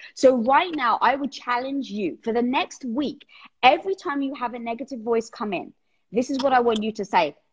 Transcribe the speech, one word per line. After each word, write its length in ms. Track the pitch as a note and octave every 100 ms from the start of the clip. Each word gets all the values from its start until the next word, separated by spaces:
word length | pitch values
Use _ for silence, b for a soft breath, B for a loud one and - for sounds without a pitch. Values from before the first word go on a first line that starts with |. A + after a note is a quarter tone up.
| B
So 220 | - C4 C4
right 360 | A3+ C#4 F4+
now, 260 | D4+ B3 G#3
I 140 | A3+ C4+
would 160 | C#4
challenge 580 | - B3 A#3+ C4 C#4 G#3+
you 280 | G3+ F3+ -
for 100 | A3+
the 100 | A3+
next 420 | A#3+ C#4 F#4 -
week, 420 | B3+ A3+ C4 - B B B _
every 320 | B3+ E4 G4 F#4+
time 260 | F4 C#4
you 140 | C4+ C4+
have 180 | B3
a 60 | A#3
negative 400 | A#3 A#3 C#4 B3+
voice 280 | A3 A#3 A3+
come 240 | - G#3+
in, 220 | F3 - - _ _ _
this 180 | G#3+ B3+
is 80 | C4+
what 140 | C4+
I 80 | B3+
want 240 | A#3+ A3
you 80 | G#3+
to 120 | G#3+
say. 320 | G3 G3 D3+ - _